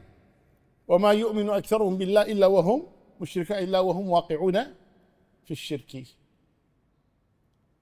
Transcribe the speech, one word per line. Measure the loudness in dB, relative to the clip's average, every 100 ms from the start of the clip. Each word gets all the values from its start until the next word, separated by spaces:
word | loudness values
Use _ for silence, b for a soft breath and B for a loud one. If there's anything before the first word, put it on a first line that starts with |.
| -14 _ _ _ _ _ _ _ 0
وما | 2 4
يؤمن | 2 0 -2 -2
أكثرهم | -2 0 0 0 -2
بالله | 0 2
إلا | 2 4 4
وهم | 4 2 0 -2 -16 _ -14
مشركون، | -10 -6 -6 -6
إلا | -2 0
وهم | 0 -2 0
واقعون | 0 0 -2 0 0 -2 -10 _ _ _ _ _ _ -14
في |
الشرك". | -12 -8 -10 -10 -18 -18 _ _ _ _ _ _ _ _ _ _ _ _ _ _ _ _ _